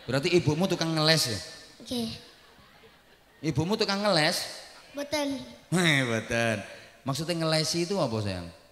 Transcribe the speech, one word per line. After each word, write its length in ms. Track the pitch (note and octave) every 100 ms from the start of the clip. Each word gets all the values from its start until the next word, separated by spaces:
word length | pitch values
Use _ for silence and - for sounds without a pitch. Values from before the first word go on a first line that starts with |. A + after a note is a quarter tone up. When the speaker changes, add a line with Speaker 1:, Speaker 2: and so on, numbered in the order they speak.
Speaker 1:
Berarti 320 | - C3 D#3+ F3
ibumu 320 | D#3 D3+ F#3
tukang 240 | E3+ E3
ngeles 400 | D#3+ D#3 D#3+ B2+
ya? 80 | G#2 - - - - A#3+
Speaker 2:
Nggih. 220 | B3 A3+ A#3 - - - - - - - - _ - _ - D3
Speaker 1:
Ibumu 320 | D#3 E3 A3
tukang 240 | G3+ G3
ngeles? 400 | G#3 F3 D3+ F#3 - - - - -
Speaker 2:
Mboten. 460 | C#4 C#4+ D4+ C#4+ - - - -
Speaker 1:
Heh, 220 | E3+ E3+ C#3+ B2+
mboten. 520 | A2+ A2 A#2 A#2 G#2+ F#2+ - - - C3
Maksudnya 340 | C3+ D#3+ E3+
ngelesi 480 | D#3+ D#3 D#3 E3+ E3+
itu 60 | G3
apa, 160 | C#3 A2
sayang? 240 | G2+ F2+ E2+ - -